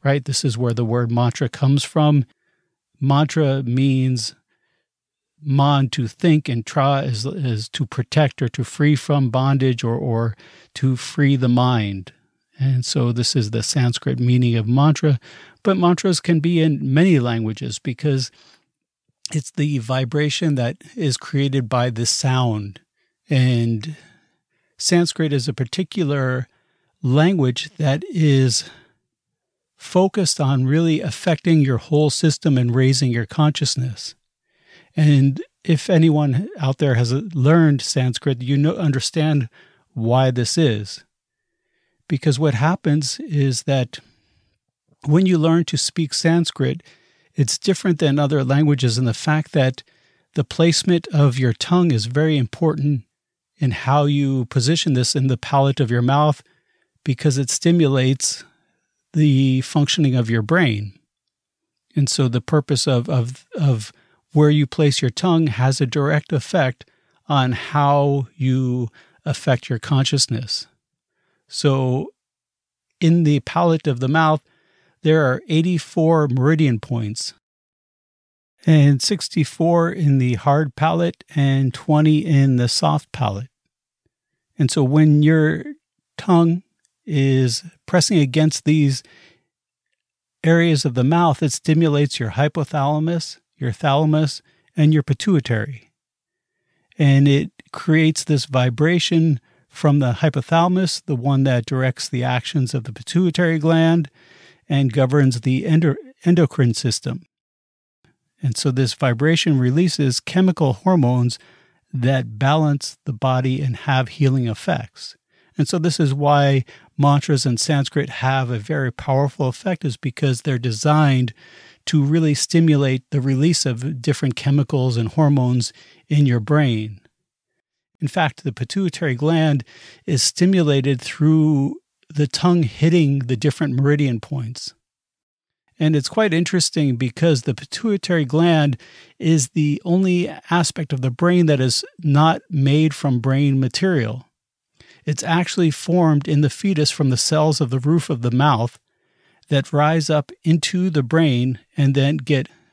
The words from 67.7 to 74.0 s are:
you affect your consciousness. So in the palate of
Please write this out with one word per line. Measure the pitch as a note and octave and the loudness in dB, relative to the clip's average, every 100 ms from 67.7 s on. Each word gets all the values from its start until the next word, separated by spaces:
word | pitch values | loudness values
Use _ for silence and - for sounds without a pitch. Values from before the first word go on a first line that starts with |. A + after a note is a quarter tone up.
| D3 C#3+ C#3+ C#3+ C#3 B2 | 0 2 2 2 0 -4
you | - C3 B2+ B2+ B2 A#2 - _ _ | -4 -2 0 -2 -4 -6 -10 _ _
affect | D#3 C#3+ - B2 - | -8 -4 -2 -2 -2
your | A#2+ | -6
consciousness. | - C#3 C3+ C#3+ - A2+ G#2+ - - _ _ _ _ _ _ _ _ | -2 0 0 0 -2 -4 -6 -10 -10 _ _ _ _ _ _ _ _
So | - D3 C3+ B2+ B2+ D4 - _ _ _ _ _ _ _ - | -2 0 0 0 -2 -4 -12 _ _ _ _ _ _ _ -2
in | E3 E3+ | 2 4
the | D#3 D3 | 2 0
palate | - E3+ E3+ E3 D3+ | -2 0 0 0 -2
of | B2 | -4